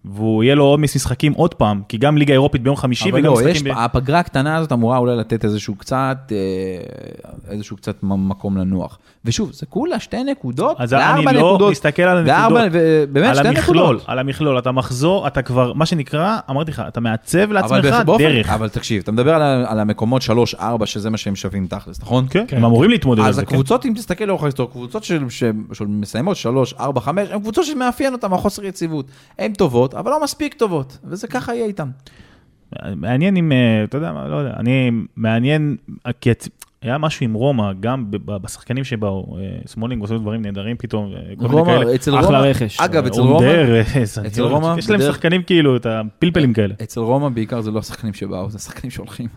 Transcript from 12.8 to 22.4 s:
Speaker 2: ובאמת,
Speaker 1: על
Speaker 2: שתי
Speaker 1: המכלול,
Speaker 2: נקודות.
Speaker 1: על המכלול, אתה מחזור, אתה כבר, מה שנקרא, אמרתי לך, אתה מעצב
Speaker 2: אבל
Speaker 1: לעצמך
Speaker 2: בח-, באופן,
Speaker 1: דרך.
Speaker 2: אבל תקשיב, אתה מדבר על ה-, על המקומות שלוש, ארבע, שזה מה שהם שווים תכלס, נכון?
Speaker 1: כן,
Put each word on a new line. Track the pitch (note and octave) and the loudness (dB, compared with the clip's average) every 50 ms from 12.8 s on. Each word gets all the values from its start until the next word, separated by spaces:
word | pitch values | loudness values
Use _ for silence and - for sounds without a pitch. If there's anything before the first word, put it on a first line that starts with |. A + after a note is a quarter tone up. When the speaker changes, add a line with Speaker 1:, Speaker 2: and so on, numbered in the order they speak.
| E3 D#3+ D#3+ D#3 D3 C#3 | 4 6 6 4 2 2
Speaker 2:
ובאמת, | C#3 C#3 F3 B3+ | 2 2 4 4
Speaker 1:
על | C3+ | 4
Speaker 2:
שתי | C#3 C#3+ D3 | 4 4 4
Speaker 1:
המכלול, | D3 - - - - F3+ - | 2 2 2 4 4 6 6
Speaker 2:
נקודות. | D#3 B2 G#2 - | 4 2 0 -2
Speaker 1:
על | - A#2 B2+ | -4 -4 -2
המכלול, | C3 C#3 C3 - D#3 D3 C3 B2 | -2 -4 -2 0 0 2 2 2
אתה | A#2+ B2+ | 0 0
מחזור, | B2+ C3 A2 - C3 B2 C#3+ E3+ F#3+ G3+ - | 0 0 -2 -2 -2 0 2 2 2 2 0
אתה | C#3 - C#3+ | -2 -4 -4
כבר, | B2 - B2 B2+ B2+ B2 | -4 0 2 2 2 2
מה | - C#3+ D#3+ | 2 0 0
שנקרא, | - F#3 D#3+ C3 - - D3 E3+ G3+ A3+ G#3+ - - | 0 0 -4 -4 -4 -4 -2 0 -2 -2 -4 -6 -6
אמרתי | C3+ C#3 D#3+ D#3+ | -4 -4 -4 -4
לך, | C3+ A#2+ G#2 - | -6 -8 -10 -8
אתה | - C3 | -6 -4
מעצב | A#2 A2+ A2 A2+ _ - - E3+ | -2 -2 -2 -4 _ 0 2 2
Speaker 2:
אבל | G3+ G#3 G#3 | 2 2 2
Speaker 1:
לעצמך | G3 G#2+ A2 C3 - C#3 | 0 2 2 2 4 4
Speaker 2:
בח-, | C#3 B2+ A#3+ A3 | 4 4 4 4
באופן, | D#3 G3 - D3 | 4 4 4 4
Speaker 1:
דרך. | D#3 C#3+ A#2 G#2 - | 4 4 2 2 0
Speaker 2:
אבל | G#2 G#2+ A2 G#2+ | -2 -2 -2 -4
תקשיב, | - A#2+ - - A2+ G2 | -4 -6 -4 -2 -2 -2
אתה | F2 - | -2 0
מדבר | G#2+ A#2 B2+ D3+ E3 | 0 2 4 4 4
על | D#3 | 4
ה-, | D3+ C#3+ C3+ B2 B2 G#2+ | 4 2 2 0 0 0
על | A2 A2 | -2 0
המקומות | G#2 G#2+ G#2 - A2+ A2+ C3 C3 | 0 0 -2 -2 0 0 0 0
שלוש, | C3 B2 - B2 A#2 - - | 0 2 2 2 2 0 0
ארבע, | - F#2 A2 A#2+ A2+ G#2+ | -6 -4 -4 -2 -2 -2
שזה | - - G#2+ G2+ A2 | -4 -4 -6 -4 -4
מה | A2 | -4
שהם | G#2 - G#2 G2 | -4 -4 -6 -6
שווים | - - F#2+ F#2+ G2 F#2+ | -4 -6 -6 -4 -4 -4
תכלס, | E2+ - G2 - E2+ - - | -4 -6 -10 -10 -14 -14 -14
נכון? | - G#2+ - B2+ C3 C3 | -6 -2 0 0 0 0
Speaker 1:
כן, | - F#3 | 0 -2